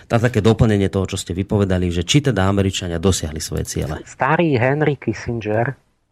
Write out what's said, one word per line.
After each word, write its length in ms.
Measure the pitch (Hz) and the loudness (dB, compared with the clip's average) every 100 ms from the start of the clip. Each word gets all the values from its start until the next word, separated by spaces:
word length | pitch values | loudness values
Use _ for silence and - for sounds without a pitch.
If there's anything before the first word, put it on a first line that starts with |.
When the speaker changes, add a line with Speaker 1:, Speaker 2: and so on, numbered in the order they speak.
| - | -2
Speaker 1:
tá, 160 | 117 | 0
také 240 | 120 110 98 | 2 2 2
doplnenie 480 | 110 117 104 95 | 4 4 2 2
toho, 160 | 98 92 | 0 -2
čo 80 | 95 | -6
ste 160 | - | -6
vypovedali, 560 | 87 95 107 98 92 90 | -6 -2 0 2 2 0
že 160 | 85 82 | -2 2
či 160 | 147 | 2
teda 240 | 143 98 95 | 2 2 2
Američania 560 | 98 95 - 87 85 | 2 0 -2 -4 0
dosiahli 400 | 95 90 78 80 | 2 0 -2 -8
svoje 240 | - 80 80 | -6 -6 -4
ciele. 360 | - - 76 - | -4 -6 -6 -10
Speaker 2:
Starý 560 | - 131 160 170 131 | -4 0 2 2 2
Henry 320 | 127 147 151 | 2 2 0
Kissinger, 800 | 139 - 107 - 117 104 107 123 127 _ _ _ | -2 -4 -6 -6 -6 -2 -2 -2 -4 _ _ _